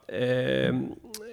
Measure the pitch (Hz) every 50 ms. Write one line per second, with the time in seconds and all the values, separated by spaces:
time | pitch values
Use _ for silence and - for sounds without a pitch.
0 | _ - - 104 123 123 127 127 127 131 - - 131 127 127 131 135 - - -
1 | - 240 220 - - 233